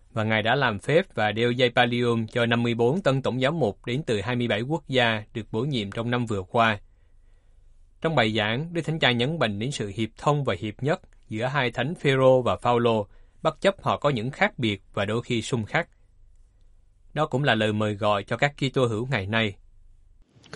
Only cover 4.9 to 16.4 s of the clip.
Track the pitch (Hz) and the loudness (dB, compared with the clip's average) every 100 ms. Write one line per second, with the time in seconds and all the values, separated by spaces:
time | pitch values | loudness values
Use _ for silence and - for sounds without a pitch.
4.9 | 127 120 107 107 113 - 110 143 127 98 | 0 2 0 -6 -12 -6 -4 -2 -4 -4
5.9 | 107 117 123 113 101 92 123 113 104 - | -6 -4 -2 -2 -4 -2 2 2 2 -8
6.9 | _ _ - - - _ - - - - | _ _ -20 -20 -20 _ -20 -20 -20 -20
7.9 | - 165 147 110 107 104 120 165 170 156 | -6 -2 2 2 2 0 -2 -4 -6 -4
8.9 | 160 131 120 127 165 113 101 123 - 104 | 0 2 2 0 0 -2 -2 -6 -6 -6
9.9 | 98 110 - 156 147 131 95 107 - 135 | -4 -6 -2 0 0 0 -4 -6 -4 -4
10.9 | 185 - - - 107 123 143 123 123 127 | -4 -8 -20 -10 -6 -4 -2 -2 -2 -4
11.9 | 180 147 131 131 131 117 92 120 120 117 | -2 0 4 6 6 2 0 2 2 2
12.9 | 113 101 - - - 160 - 185 - 135 | 2 -2 -10 -20 -6 -6 0 -2 0 -2
13.9 | 98 143 127 117 - 202 - 113 101 - | 0 0 0 -4 -2 -2 0 -2 -2 -6
14.9 | - 101 113 - 120 - 120 104 156 170 | -4 -2 -2 -2 -4 -2 -4 -2 -4 -4
15.9 | _ _ _ - - | _ _ _ -20 -20